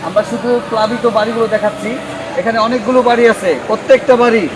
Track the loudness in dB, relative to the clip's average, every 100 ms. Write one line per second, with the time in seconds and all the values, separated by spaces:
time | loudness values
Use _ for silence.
0 | -2 -2 -2 -4 -2 -2 -2 -2 -2 0
1 | 0 0 -2 -2 -2 0 -2 -4 -8 -8
2 | -10 -10 -8 -4 -2 0 0 0 2 2
3 | 4 4 4 2 -2 -4 -2 -6 2 2
4 | 4 4 4 2 -2